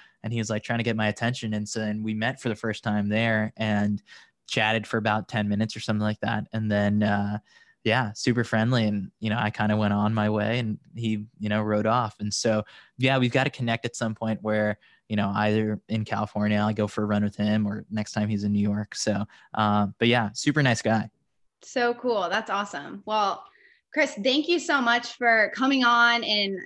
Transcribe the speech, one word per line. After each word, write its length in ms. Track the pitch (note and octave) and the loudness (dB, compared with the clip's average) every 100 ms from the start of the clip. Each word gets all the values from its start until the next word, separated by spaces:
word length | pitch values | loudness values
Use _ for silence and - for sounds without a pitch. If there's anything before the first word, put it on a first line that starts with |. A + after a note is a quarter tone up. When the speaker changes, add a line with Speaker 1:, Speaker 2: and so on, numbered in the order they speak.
| - _ | -20 _
Speaker 1:
And 80 | A2+ | -6
he 80 | A#2 | -4
was, 100 | G#2+ | -2
like, 140 | G#2+ | -4
trying 160 | - A#2 | -2 -2
to 40 | |
get 120 | A2+ A2 | 0 0
my 120 | G#2+ | 0
attention. 460 | G#2 C3+ C3 A2+ | 0 -2 -2 -4
And 140 | G#2+ G#2 | -4 -4
so 120 | A2+ | -4
then 220 | G#2+ G#2+ | -4 -4
we 100 | A2 | -4
met 280 | G#2+ A2+ - | -2 -2 -2
for 80 | B2 | -6
the 60 | G#2+ | -4
first 280 | A2+ G#2 | -6 -4
time 260 | A2 G#2 G2+ | -2 -2 0
there 440 | A2 A#2 A2 G#2+ - | 0 2 0 -2 -2
and 440 | A2 G#2 G#2 G2+ - - - _ - | -2 0 0 -2 -8 -20 -20 _ -6
chatted 400 | - A2 A2 G#2 | 0 2 0 0
for 100 | A#2 | -2
about 300 | G#2+ G#2+ G2+ | 0 0 -2
ten 220 | A2+ G#2 | -2 0
minutes 260 | G#2 A2 - | 0 -2 -4
or 60 | |
something 220 | - G#2+ | -4 0
like 180 | G#2+ G#2 | 0 -2
that. 260 | A2+ A2 - | -2 -4 -4
And 180 | A2+ G#2+ | -4 0
then, 320 | G#2 G#2 G#2 | 2 2 2
uh, 340 | G#2 G2+ G2+ G#2 _ - _ _ | 2 0 0 -4 _ -20 _ _
yeah, 300 | A2+ A#2 A2+ | 0 0 0
super 320 | G#2+ - A#2+ A2+ | -2 0 0 2
friendly. 400 | A2+ A2 B2+ G#2+ | 2 2 2 2
And, 260 | G#2 F#2+ - | -2 -6 -6
you 100 | A2 | -4
know, 80 | A2 | -2
I 120 | G#2+ | -2
kinda 260 | - G#2+ G#2+ | 0 0 2
went 180 | G#2 | 2
on 200 | G#2 G#2 | 2 0
my 160 | A2 G#2+ | 2 0
way 300 | G#2+ G#2+ A#2+ | 0 0 -2
and 180 | A2+ G#2+ _ A#2 | -2 -6 _ -6
he, 300 | A#2 G#2+ G#2+ - | -4 -4 -6 -8
you 100 | G#2 | -2
know, 120 | G#2+ | 0
rode 240 | G#2+ G#2 G#2+ | 0 0 2
off. 300 | A#2+ A2 - | 2 0 -4
And 140 | G#2+ | -6
so, 300 | - A#2 G#2+ G#2 - - - | -2 0 0 -2 -12 -18 -2
yeah, 200 | C3 C3+ | 2 4
we've 140 | B2 | 2
gotta 180 | C3 C#3 | 2 0
connect 360 | - A#2 A2+ A#2 | -2 -4 -2 -4
at 120 | - | -4
some 180 | A2+ A2 | -6 -4
point 260 | A2+ G#2 | -4 -4
where, 360 | G#2+ G#2+ G#2 G2+ _ _ - | 0 0 0 -2 _ _ -6
you 80 | G#2+ | -2
know, 140 | G2+ G2+ | 0 0
either 460 | G#2+ G#2+ A2 G#2+ - | 2 2 0 -4 -4
in 160 | A2 G#2+ | -4 -4
California, 520 | G2+ G2+ G#2 G#2 G#2 | -4 -4 -2 0 2
I'll 160 | G#2+ | 0
go 140 | G#2+ G#2 | 0 -2
for 160 | - | -2
a 20 | G#2 | 0
run 180 | G#2 | 0
with 120 | G#2 - | 0 0
him, 320 | G#2 A2 G#2 | 0 2 0
or 180 | G#2 - | -4 -6
next 220 | G#2+ G#2 | -6 -4
time 160 | - G#2+ | -2 -2
he's 160 | G#2+ G#2 | 0 0
in 80 | |
New 80 | G#2 | 2
York. 340 | G2+ G2+ G#2 - | 0 -2 -4 -6
So, 300 | - G2 G#2+ - - | -2 -2 -2 -10 -10
uh, 340 | - G#2+ G#2 G2+ - | -2 2 2 0 0
but 80 | A#2 | 2
yeah, 220 | A#2+ G#2+ | 2 0
super 300 | - - D3+ | -2 0 2
nice 180 | C3+ A2+ | 2 2
guy. 280 | A2 A2 G#2 _ _ _ _ _ | 2 0 0 _ _ _ _ _
Speaker 2:
So 320 | - C4 A#3+ | -8 -2 0
cool. 360 | A#3+ B3 G#3+ F3 | 0 -2 0 0
That's 200 | G3 A3 | -2 -2
awesome. 540 | G3+ G3+ D3 C#3+ G3 - | -4 -4 -8 -10 -12 -4
Well, 380 | G#3+ G3+ - - _ - _ _ | 0 0 -2 -10 _ -20 _ _
Chris, 220 | - C#4 G#3+ | -2 -2 0
thank 280 | A3+ C4+ D4+ | 0 2 2
you 100 | F4 | 0
so 220 | - C#4+ | 2 0
much 320 | A#3+ A#3+ A#3+ - | 2 2 0 -2
for 340 | A#3+ A3+ G#3 - | 2 4 2 2
coming 280 | C4 C4+ B3 | 2 4 4
on 380 | A#3+ A#3 A#3 A3+ | 6 6 4 0
and, 320 | G#3 G3+ F#3+ | 0 0 -4